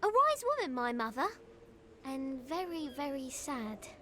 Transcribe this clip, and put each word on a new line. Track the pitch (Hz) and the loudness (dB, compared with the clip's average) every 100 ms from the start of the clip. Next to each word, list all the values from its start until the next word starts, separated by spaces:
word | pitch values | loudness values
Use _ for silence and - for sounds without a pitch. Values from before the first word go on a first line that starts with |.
A | 403 | 4
wise | 440 571 605 480 | 6 6 6 2
woman, | 587 392 254 | 2 2 0
my | 240 | 0
mother. | 240 226 226 320 453 - - - - - - 269 | 0 -2 0 -2 -2 -16 -20 -20 -20 -20 -18 -8
And | 269 269 269 247 | -6 -4 -6 -4
very, | 320 370 339 302 254 | -4 -2 -4 -6 -4
very | 285 277 262 | -4 -4 -6
sad. | 254 - 269 220 214 - - | -8 -4 -4 -4 -6 -10 -16